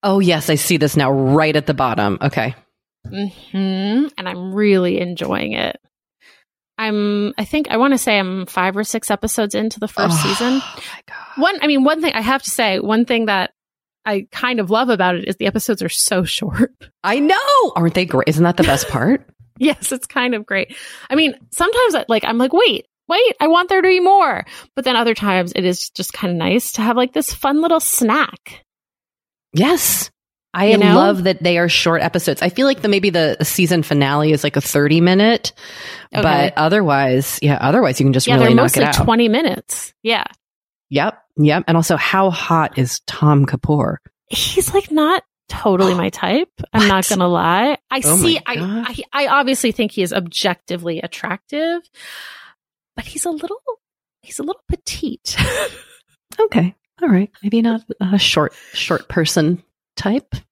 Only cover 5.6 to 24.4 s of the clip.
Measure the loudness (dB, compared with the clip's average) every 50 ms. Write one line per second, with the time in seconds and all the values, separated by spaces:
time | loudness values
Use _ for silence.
5.6 | -4 -4 -6 -8 _ _ _ _ _ _ _ _ _ -20 _ _ _ _ _ _
6.6 | _ _ _ -6 -4 -4 -2 -2 -2 -2 -2 -2 -4 -4 -4 -6 -8 -4 -2 -4
7.6 | -2 -2 0 0 2 2 2 0 0 0 0 0 0 -2 -4 -6 -8 -6 -4 -2
8.6 | -2 -2 -2 -4 -6 -4 -6 -8 -4 -4 -4 -4 -4 -6 -4 -2 -4 -2 -2 -4
9.6 | -4 -4 -6 -6 -10 -8 -4 -2 -2 0 0 0 -2 -2 -4 -2 -2 0 0 -2
10.6 | -2 -6 -14 -16 -16 -16 -18 -18 _ -20 -20 -20 -18 -16 -4 0 0 0 0 0
11.6 | 0 0 2 2 2 2 2 2 -2 -2 -2 -2 -2 0 -2 -2 -2 -6 -4 -2
12.6 | -2 0 0 -2 -2 0 0 0 0 0 0 -2 0 0 0 -2 -2 -4 _ _
13.6 | _ _ _ _ _ _ _ _ _ -4 -4 -4 -6 _ -10 -6 -4 -4 -2 -2
14.6 | -2 0 0 0 2 0 0 0 2 0 0 -2 -4 -6 -6 _ -4 -2 -2 -2
15.6 | -2 -2 -4 -4 -4 -6 -4 -2 -2 0 0 0 -2 -2 -4 -6 -6 -6 0 0
16.6 | 0 0 _ _ -20 -20 _ _ -4 -2 0 0 0 0 0 0 0 2 4 4
17.6 | 4 2 0 2 0 2 2 0 -2 0 0 0 0 0 2 2 2 2 4 2
18.6 | 2 2 2 0 -2 -4 -4 -2 0 0 0 0 -2 _ _ _ -20 _ _ -2
19.6 | 0 0 0 -2 -6 -8 -8 -8 -10 -8 -4 -2 -2 -2 -2 -4 -6 _ -4 -4
20.6 | -4 -6 -10 -20 -18 -20 -20 -20 -8 -2 0 2 2 2 0 -4 -16 _ -4 -2
21.6 | 0 0 2 2 2 2 2 0 0 0 0 0 0 0 0 0 0 2 4 4
22.6 | 2 2 2 -2 -8 _ _ _ _ _ 0 2 2 2 2 _ 2 4 4 4
23.6 | 2 2 2 2 4 4 4 4 4 4 6 6 4 4 0 -4